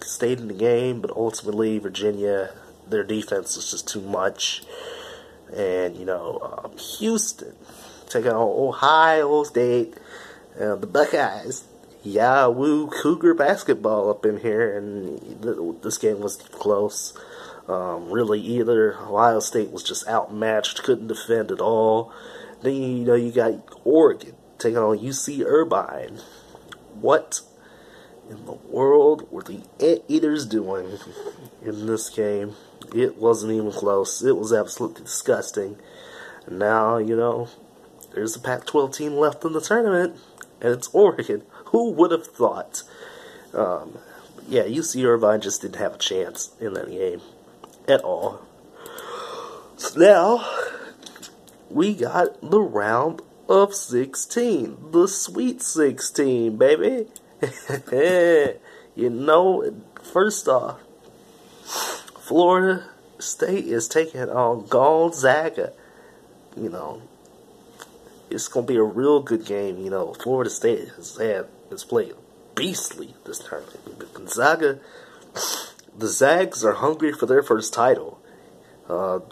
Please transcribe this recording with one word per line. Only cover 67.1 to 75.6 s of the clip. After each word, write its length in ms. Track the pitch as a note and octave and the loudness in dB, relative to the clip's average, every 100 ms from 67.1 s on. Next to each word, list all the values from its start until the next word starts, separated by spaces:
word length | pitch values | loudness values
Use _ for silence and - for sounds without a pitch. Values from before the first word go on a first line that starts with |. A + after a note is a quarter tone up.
| _ - - - - - - - - - - - | _ -20 -20 -20 -20 -20 -20 -20 -20 -20 -20 -12
it's 200 | G2 - | -10 -6
gonna 180 | C3 A#2 | -4 0
be 80 | B2 | 2
a 80 | |
real 380 | G#2+ G2+ C#3 D3 | 2 2 4 4
good 240 | C#3 A2+ - | 2 -4 -2
game. 340 | G2+ G2+ F2+ | -6 -4 -6
You 100 | F#2+ | -6
know, 240 | F#2+ F2 | -4 -6
Florida 360 | - A#2 C3 A2+ | -6 -4 -2 -2
State 400 | - A2+ A2+ - - | -2 0 0 -4 -16
has 180 | - - | -14 -6
had, 320 | A2 G2 F2 - - | -4 -4 -8 -16 -18
has 160 | G2 - | -16 -4
played 280 | A#2 F#2+ - - - - - | -2 -4 -8 -20 -20 -14 -8
beastly 600 | F3+ F3+ - - - - - | -6 -6 -10 -12 -16 -18 -16
this 140 | E2 | -16
tournament. 580 | - D2+ D2 - - - | -12 -14 -14 -18 -20 -18
But 160 | - | -18
Gonzaga, 640 | - F#2 G#2+ C3+ E3 D3+ C3+ - - - - - - - - | -16 -10 2 2 4 2 0 -10 -20 -20 -20 -16 -10 -8 -8